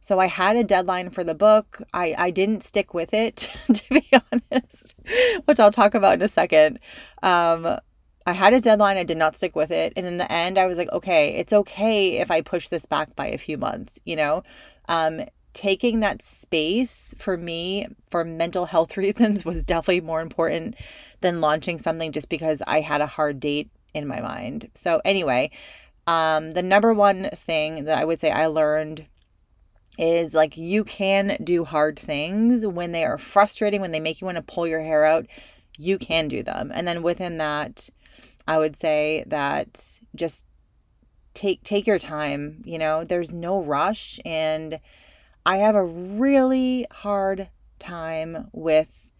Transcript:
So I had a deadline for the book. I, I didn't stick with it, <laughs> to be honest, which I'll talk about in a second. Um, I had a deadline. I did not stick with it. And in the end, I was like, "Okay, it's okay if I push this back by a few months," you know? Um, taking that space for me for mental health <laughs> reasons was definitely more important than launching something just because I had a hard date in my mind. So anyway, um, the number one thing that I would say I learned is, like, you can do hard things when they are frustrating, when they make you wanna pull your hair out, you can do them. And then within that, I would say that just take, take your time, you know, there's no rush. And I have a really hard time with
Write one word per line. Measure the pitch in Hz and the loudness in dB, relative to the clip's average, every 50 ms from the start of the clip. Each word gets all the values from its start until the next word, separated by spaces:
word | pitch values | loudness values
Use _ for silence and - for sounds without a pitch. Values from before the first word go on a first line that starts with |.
So | _ - 202 185 | _ 0 2 2
I | 185 | 2
had | 185 175 - 185 190 220 | 2 2 2 2 2 4
a | 240 233 | 2 2
deadline | 190 202 185 185 180 185 180 180 180 | 4 2 2 2 0 -2 -4 -4 -8
for | - - 180 | -6 -6 -4
the | 170 160 | -4 -2
book. | 151 190 214 214 214 208 _ _ - 214 _ - | 4 6 6 6 6 4 _ _ -20 -18 _ -6
I, | 180 180 170 - | -4 -4 -2 0
I | - 175 180 | 0 0 0
didn't | 175 190 190 202 220 196 - | 2 0 0 0 0 -2 -4
stick | - - 214 190 _ - | -4 -2 -2 -2 _ -4
with | 175 165 - - | -6 -4 -2 0
it, | 208 226 226 - - - - - - | 0 0 -2 -2 -6 -8 -8 -8 -14
<laughs> | - - 233 | 2 2 2
to | - - - | 2 2 2
be | 254 302 - - - 254 - _ - | 2 2 4 8 6 6 6 _ -4
honest, | 240 - _ - 254 - _ - - - - - _ - - 415 480 508 494 453 370 - | -4 -4 _ -4 -4 -4 _ -16 -18 -16 -16 -18 _ -12 -4 2 2 4 4 2 0 2
which | - 302 - | 2 4 6
I'll | 226 208 214 | 6 6 6
talk | - 220 208 - | 6 2 4 4
about | 233 196 190 190 | 4 4 6 4
in | 175 185 | 4 2
a | 208 | 0
second. | - - 165 175 - 156 151 156 - - _ - - - - - _ - - | 2 0 0 4 6 6 6 6 4 -4 _ -20 -20 -20 -20 -20 _ -4 0
Um, | 185 180 175 170 170 165 165 165 165 - - _ _ _ _ _ _ _ _ _ | 2 2 4 4 2 2 0 0 -4 -4 -4 _ _ _ _ _ _ _ _ _
I | - 175 | -4 -2
had | 185 196 202 233 | 4 6 6 6
a | 262 | 6
deadline. | 220 240 214 208 208 202 196 190 | 6 6 6 6 6 4 4 0
I | 180 | -2
did | 165 170 160 | -2 0 2
not | 160 156 156 | 2 0 0
stick | - - 175 - | 0 -6 -4 0
with | 165 151 151 170 | 0 0 0 0
it. | 160 165 160 - | 0 0 -2 -2
And | - 185 | -6 -6
in | 180 175 175 | -6 -4 -4
the | 175 - | -4 -2
end, | - 170 170 180 190 196 | -2 -2 0 0 2 2
I | 185 | 2
was | 185 180 170 | 2 2 -2
like, | 175 - - | -4 -4 -4
"Okay, | 175 - 196 180 160 151 143 - | -6 -2 2 4 4 4 4 0
it's | - 170 - - | -4 -4 2 2
okay | 208 202 - - - 202 226 226 208 196 185 - - | 2 2 2 -4 -2 0 0 2 2 2 2 0 0
if | 160 - | -2 0
I | 180 165 | 0 -2
push | 147 - - 175 170 - | -2 -2 -6 -6 -4 -4
this | - 165 - | -6 -6 -4
back | - - 147 156 - _ | -2 -2 -2 -2 -4 _
by | - 139 | -8 -8
a | - - - | -6 -6 -8
few | - - 151 147 | -8 -8 -8 -4
months," | - - - - - - - - _ | -4 -4 -6 -6 -12 -16 -18 -20 _
you | - 170 | -10 -4
know? | 156 151 147 151 175 - - - - - - _ _ _ - | -2 0 0 0 -2 -4 -10 -20 -20 -20 -20 _ _ _ -4
Um, | 170 165 160 160 160 160 - - _ _ _ _ _ | -2 0 0 0 -2 -4 -12 -12 _ _ _ _ _
taking | - - 202 196 185 - 240 220 226 | -6 -2 -2 -2 0 0 0 0 2
that | 220 202 156 - - | 0 -2 -2 -4 -10
space | - - - - _ - 160 151 156 185 226 262 240 - - - - - - | -14 -14 -14 -10 _ -2 -2 0 0 0 -2 -2 -4 -6 -10 -12 -12 -14 -12
for | - - 185 | -6 -6 -6
me | 170 170 170 165 165 170 180 190 202 - - - _ _ _ | -6 -6 -8 -8 -8 -8 -6 -6 -6 -8 -10 -14 _ _ _
for | - 175 165 | -4 -4 -4
mental | 165 165 160 165 170 175 185 180 | -4 -2 -4 -4 -2 -2 -4 -4
health | 175 - 170 165 - - | 0 2 2 2 2 0
<laughs> | |
reasons | - 190 202 214 - 233 214 208 202 175 | -2 0 0 2 4 2 2 2 0 -2
was | 165 175 170 147 | -4 -4 -4 -2
definitely | - 180 165 160 - 185 180 170 | 0 -2 -2 2 2 0 0 0
more | 160 160 160 | -2 -4 -4
important | 165 160 151 - 165 165 156 165 160 - - - - - - - - - - _ | -4 -6 -2 -2 0 0 0 -2 -4 -8 -12 -12 -18 -20 -20 -20 -20 -20 -20 _
than | - 185 175 170 | -2 -2 0 2
launching | 160 151 151 160 - - 170 156 | 2 2 2 2 -2 -4 -8 -4
something | - 170 160 165 165 160 147 | -4 -4 -4 -4 -6 -6 -6
just | 156 147 - | -8 -6 -6
because | 180 156 165 160 156 139 - | -8 -4 -2 -2 -2 -2 -2
I | - - 156 | 0 0 0
had | 151 156 151 147 | 0 0 -2 -2
a | 147 147 | -2 -2
hard | - - 156 147 147 135 | -2 -2 -2 -2 -2 -4
date | 127 147 143 147 147 - _ _ _ _ _ | -4 -4 -4 -4 -6 -8 _ _ _ _ _
in | 156 147 | -8 -8
my | 143 - - | -6 -8 -6
mind. | - - - - - 113 - - - - _ | -8 -8 -8 -8 -10 -10 -10 -10 -12 -14 _
So | - - 180 165 156 - | -8 -2 0 0 0 2
anyway, | 170 196 196 175 143 123 123 135 147 - - - - - - - _ _ _ _ | 2 0 0 0 0 0 0 0 -2 -4 -14 -20 -20 -20 -20 -20 _ _ _ _
um, | - 170 165 160 160 156 156 160 160 160 | 0 0 2 2 2 2 0 -2 -2 -4
the | 175 180 | -4 0
number | 185 190 202 208 233 226 | 4 4 6 6 6 4
one | 208 202 202 196 185 190 - - | 6 4 4 4 2 -2 -8 -8
thing | - - - 165 160 151 156 160 160 143 | -10 -6 -2 -2 0 0 -2 -4 -6 -2
that | 151 156 135 | 0 0 0
I | 147 | 2
would | 160 165 156 | 0 -2 0
say | - 160 | 0 0
I | - 160 156 | 2 2 0
learned | 160 156 156 156 151 151 156 156 156 156 151 156 _ _ _ _ _ _ _ _ _ _ _ _ _ _ _ _ _ _ - | 0 2 2 2 2 2 0 -2 -4 -8 -14 -16 _ _ _ _ _ _ _ _ _ _ _ _ _ _ _ _ _ _ -2
is, | 170 165 170 170 170 156 139 | 0 2 2 2 0 0 4
like, | 160 156 156 143 160 | 4 4 4 2 -8
you | 165 170 190 214 214 | -6 -2 0 0 -2
can | 214 - - 202 190 196 196 196 202 208 - - | -2 -6 -4 0 2 2 2 2 0 -2 -4 -2
do | 151 175 170 165 | 0 0 0 0
hard | 151 165 156 151 156 151 - | 0 0 0 0 0 0 -6
things | - - 151 143 147 165 190 208 226 233 254 240 220 | -8 -6 -6 -4 -4 -4 -2 0 2 4 2 2 0
when | 208 180 170 175 170 170 | -2 -4 -4 -6 -4 -2
they | 165 165 | -2 -2
are | 139 110 | -2 -2
frustrating, | - - - - 202 202 208 - - 220 208 202 202 | -4 -8 0 4 4 4 4 2 -2 -2 -2 -2 -2
when | 196 175 165 | -4 -4 -6
they | 156 | -4
make | 156 156 160 - | -4 -4 -6 -6
you | - | -8
wanna | 185 180 170 151 | -8 -8 -8 -10
pull | - - - 170 | -8 -6 -4 -4
your | 170 160 160 160 | -2 -2 -4 -2
hair | 156 160 151 151 | 0 2 4 6
out, | 156 160 165 - - - - - - _ _ _ _ _ - | 6 4 2 0 -4 -18 -20 -20 -20 _ _ _ _ _ -10
you | 147 175 196 | -2 -2 -2
can | 190 - - 165 165 156 151 | -2 -2 -2 0 0 0 0
do | 135 123 110 | -4 -6 -6
them. | - - - - - - | -6 -6 -6 -6 -6 -6
And | - 175 | -6 -4
then | 175 170 170 165 | -4 -4 -2 -2
within | 170 175 170 185 175 170 160 | -2 -2 -2 -4 -8 -4 -4
that, | 156 151 147 147 151 - - - - - _ _ _ _ _ - - - - _ _ | -4 -4 -4 -4 -6 -8 -10 -14 -16 -16 _ _ _ _ _ -20 -20 -20 -20 _ _
I | - 160 160 | 0 2 2
would | 156 156 151 | 2 0 -2
say | - - 165 151 151 151 151 156 156 - | -2 -2 0 0 0 0 0 -2 -4 -4
that | - - 147 143 139 147 147 - - _ - - - - - - _ _ | -4 -4 -2 -2 -2 -2 -2 -4 -6 _ -16 -14 -14 -14 -18 -20 _ _
just | - - - - - - _ _ _ _ _ _ _ _ _ _ _ _ _ _ _ _ _ _ | -6 -6 -6 -6 -8 -14 _ _ _ _ _ _ _ _ _ _ _ _ _ _ _ _ _ _
take, | - - 202 185 - _ | -6 -4 -4 -4 -4 _
take | - 208 202 208 | -2 -2 -2 2
your | - 208 175 | 2 0 0
time, | - - 156 151 151 143 143 143 143 147 151 156 - | 0 -4 -8 -6 -4 -4 -4 -6 -8 -10 -12 -14 -14
you | - 165 160 | -12 -6 -4
know, | 160 156 156 160 170 | -2 0 0 -2 -2
there's | 170 180 175 175 156 175 | -2 -2 -4 -2 -4 -8
no | 170 170 170 190 196 175 | -8 -4 -2 -2 -2 -2
rush. | 147 147 139 156 185 220 - - - - - - | -2 -2 0 0 0 -2 -4 -8 -14 -14 -12 -10
And | - 165 160 160 156 156 156 160 156 156 156 _ _ _ _ _ _ _ _ _ _ _ _ _ | -6 -4 -2 0 0 -2 -2 -4 -8 -12 -12 _ _ _ _ _ _ _ _ _ _ _ _ _
I | 165 185 190 | 0 2 4
have | 202 214 214 | 4 4 4
a | 208 190 | 4 2
really | 175 165 170 180 185 196 208 247 277 277 269 262 262 262 262 254 254 254 254 240 - | 0 -4 -10 -12 -10 -4 -2 0 4 4 4 4 4 2 0 0 0 -2 -2 -4 -8
hard | - - - 202 202 196 196 196 196 190 196 - _ _ _ _ _ _ | -12 -12 -6 -4 -2 0 0 -2 -2 -4 -6 -14 _ _ _ _ _ _
time | - - 180 170 165 160 160 160 160 165 165 160 - - _ | -16 -14 -12 -10 -8 -8 -6 -6 -6 -8 -10 -14 -14 -14 _
with | 165 160 160 156 156 160 - _ - _ _ _ _ | -6 0 4 4 4 4 2 _ -20 _ _ _ _